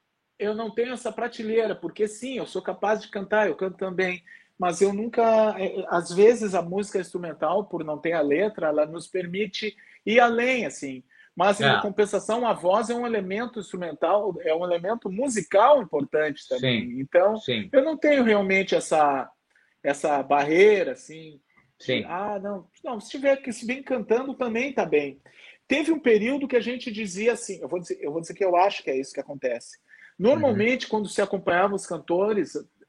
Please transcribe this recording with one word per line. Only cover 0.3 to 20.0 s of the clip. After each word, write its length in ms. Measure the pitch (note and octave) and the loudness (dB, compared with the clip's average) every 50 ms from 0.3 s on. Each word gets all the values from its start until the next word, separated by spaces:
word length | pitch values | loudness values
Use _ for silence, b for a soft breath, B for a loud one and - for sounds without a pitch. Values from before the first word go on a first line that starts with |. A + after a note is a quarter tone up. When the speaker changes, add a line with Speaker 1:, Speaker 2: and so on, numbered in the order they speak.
| _ - | _ -6
Speaker 1:
Eu 160 | G3+ G#3 G#3+ | -4 -4 -4
não 160 | G#3+ A3+ G#3+ | -4 -6 -6
tenho 240 | G#3 A#3 A#3+ B3+ B3+ | -2 -4 -4 -4 -4
essa 180 | A3 - A3+ | -8 -8 -8
prateleira, 600 | G#3+ - A#3 A#3 A#3 - A3 G#3+ A3 A3+ A3 G#3 F#3 | -6 -6 -6 -6 -6 -6 -4 0 0 0 0 0 -2
porque 340 | - - E3 - - G#3+ G#3 | -6 -8 -10 -4 -4 -4 -4
sim, 300 | G#3+ - A#3+ C4+ C4 G#3+ | -4 -8 -10 -8 -6 -6
eu 80 | D#3+ | -8
sou 160 | - - F3+ | -6 -8 -8
capaz 400 | - G3 F#3 - - G3+ A3 G3+ | -6 -6 -6 -4 0 0 0 -2
de 60 | G#3 - | -4 -10
cantar, 380 | - G3+ F#3+ G3 G#3+ G#3+ G#3 | -10 -10 -4 0 2 2 2
eu 80 | F3+ D3 | 2 0
canto 220 | - F#3+ F#3+ F3 | -2 -4 -6 -4
também, 480 | - F#3+ F#3+ F#3 E3+ F#3 F3+ F3+ F3 _ b b b b b b - | -6 -6 -6 -2 -2 -2 -2 -2 -6 _ b b b b b b -4
mas 220 | F3+ F3 E3+ F3 | -2 -2 2 2
eu 120 | G3 G3+ G3+ | 2 2 2
nunca, 600 | G3+ A3 A#3+ - A#3+ A3+ A3+ A3 A3 A3 G#3+ F#3+ F#3+ | -2 -4 -2 0 2 4 6 6 6 4 4 2 -2
é, 220 | F#3+ F3+ - G3 | -4 -4 -4 -6
é, 60 | F3 - | -4 0
às 200 | F#3 F3 E3+ - | 0 0 0 0
vezes 440 | F3 F3+ G3+ A3+ B3 A3 A3 G3+ F#3 | 4 6 8 8 8 6 2 -2 -2
a 80 | F3+ | -2
música 360 | E3+ E3+ F3+ G3+ G#3 G3 - F#3+ | -2 -2 -4 -4 -4 -2 -4 -4
instrumental, 680 | F3 - - F3+ F3 E3 D3 - D#3+ D#3 F3 G#3 G3+ | -4 -4 -8 -8 -8 -8 -6 -2 0 0 0 0 -2
por 180 | - - E3 D#3 | -2 -6 -6 -4
não 140 | D3+ D3+ C#3+ | -4 -6 -4
ter 140 | - E3 E3+ | -2 0 0
a 80 | E3 | 2
letra, 460 | D3 C#3+ C#3+ D#3+ G3+ G#3+ G#3 - E3+ D#3 | 2 4 4 4 2 0 0 -2 -2 0
ela 180 | D3+ D3+ D3+ | 2 2 0
nos 200 | D#3 D#3+ E3+ E3 | 0 -2 -12 -12
permite 680 | - - F#3 F3+ F3 F3 G3 G#3+ F#3+ - - G#3+ G#3 - b b b b b b | -6 -6 -6 -4 -4 -4 -4 -4 -4 -4 -6 -6 -8 -8 b b b b b b
ir 120 | G3 A3+ A#3+ | 4 6 6
além, 460 | A#3+ A#3+ A#3 A#3 A#3+ B3+ C4 A#3+ G3 | 6 6 4 2 0 0 0 0 -2
assim. 400 | C#3 - - C#3+ C#3 C3 B2+ - b b b b b b | -4 -6 -8 -10 -10 -10 -12 -14 b b b b b b
Mas, 260 | - F3 G3+ G3 - | 0 2 2 2 4
em 20 | A3+ | 2
Speaker 2:
É. 160 | C#4 B2 - | 2 2 2
Speaker 1:
compensação, 640 | - G#3 G3 - G#3 G3 - F#3+ - - A3 A#3+ B3 | 0 -2 0 0 0 0 0 -4 -2 -2 -2 0 0
a 60 | A3 | 0
voz 380 | F#3+ - E3+ F3 F#3+ A3 A3 G#3 | -2 0 2 2 2 2 2 0
é 40 | A#3+ | -4
um 120 | A#3+ A#3+ | -4 -4
elemento 520 | A#3+ A3+ G#3 F#3+ F#3 F#3+ G#3+ B3 A#3 - A3 | -2 -2 -4 -4 -4 -6 -6 -6 -6 -8 -12
instrumental, 760 | F#3 - - F3+ F3 E3 D3 - F3 D#3+ G3 G#3 G#3+ G3+ F3 E3 | -12 -10 -8 -8 -8 -8 -4 -2 0 2 2 2 2 0 -4 -2
é 120 | F3 D#3+ D#3 | 0 0 0
um 100 | E3 F3+ | 0 0
elemento 460 | F3+ F3 E3+ E3+ G3 A#3 A#3+ - G3+ | -2 -2 -2 0 -2 -4 -4 -4 -6
musical 680 | F#3 G#3 C4+ C#4+ A3+ G#3 E3 - - G3 A3+ C4+ D4 C4+ | -4 -2 -2 -2 -2 -4 -4 2 4 6 8 8 6 6
importante 640 | G3+ D#3 - D3 C#3+ - - D3+ D3+ D3+ C#3+ - - | 4 0 -4 -4 -4 0 0 0 0 0 -4 -8 -6
também. 360 | - C3 B2 C3 C3 B2 A2 | -6 -4 -2 0 0 0 0
Speaker 2:
Sim, 180 | - B2 A#2+ C3 | -2 -4 -6 -8
Speaker 1:
Então, 380 | C#3 - - F3 F#3 G3+ A3 G#3+ | -6 2 2 4 4 4 2 0
Speaker 2:
sim. 320 | - - A#2+ A2 G2 - | -4 -4 -4 -4 -4 2
Speaker 1:
eu 100 | - C4 | 2 2
não 140 | C4+ D#4+ D#4 | 2 2 -2
tenho 260 | C#4+ - D4 D4 C#4 | 0 2 2 4 4
realmente 520 | A#3+ A3+ G#3+ G3+ G3 F#3+ F#3+ G3 F#3+ - F#3 | 4 4 4 2 2 2 2 0 0 0 0
essa, 560 | D#3+ - - E3+ D#3 D3+ C#3+ C#3 C3+ A#2+ - _ _ _ _ _ _ _ _ _ _ | -2 0 2 2 4 4 4 2 -2 -4 -8 _ _ _ _ _ _ _ _ _ _
essa 400 | - C#3 C#3+ - | -4 -4 -4 -2